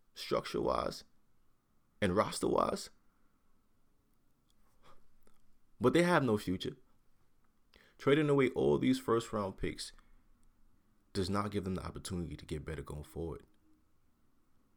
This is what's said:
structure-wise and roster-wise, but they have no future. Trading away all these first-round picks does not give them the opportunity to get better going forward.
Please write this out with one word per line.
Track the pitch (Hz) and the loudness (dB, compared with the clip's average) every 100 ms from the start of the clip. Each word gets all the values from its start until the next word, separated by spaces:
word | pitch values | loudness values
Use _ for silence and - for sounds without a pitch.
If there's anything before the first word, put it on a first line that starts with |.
| _ | _
structure-wise | - - 58 - - 55 62 - - - - _ _ _ _ _ _ _ _ | -14 -4 -4 -2 -2 0 0 -2 -8 -14 -20 _ _ _ _ _ _ _ _
and | 101 92 | 0 2
roster-wise, | - - - 50 50 - - - _ _ _ _ _ _ _ _ _ _ _ _ _ _ _ _ - _ - - - - - - - - - - | 0 0 0 2 2 -2 -8 -18 _ _ _ _ _ _ _ _ _ _ _ _ _ _ _ _ -20 _ -20 -20 -20 -20 -20 -20 -20 -20 -20 0
but | 117 | 4
they | 156 | 6
have | 175 170 | 6 4
no | 131 107 | 4 2
future. | - 90 - - - _ _ _ _ _ _ _ _ - - - | 0 -4 -6 -10 -18 _ _ _ _ _ _ _ _ -20 -20 -2
Trading | - 147 151 | 4 4 6
away | 143 131 | 4 4
all | - 131 147 | 4 2 4
these | 127 131 | 4 2
first-round | - 113 - 107 98 - | 2 0 0 -4 -4 -4
picks | 87 73 - - - - _ _ - _ - _ _ _ _ | -6 -6 -12 -14 -20 -20 _ _ -20 _ -20 _ _ _ _
does | 101 90 | -6 -2
not | 101 104 | -2 -2
give | 101 | -4
them | 95 | -4
the | 92 | -6
opportunity | - 73 - 90 82 73 | -6 -12 -8 -6 -6 -10
to | - | -10
get | 78 | -10
better | 69 76 | -8 -10
going | 69 73 | -10 -12
forward. | 73 - 82 - - _ _ _ _ _ _ _ _ _ _ _ _ | -12 -8 -8 -8 -14 _ _ _ _ _ _ _ _ _ _ _ _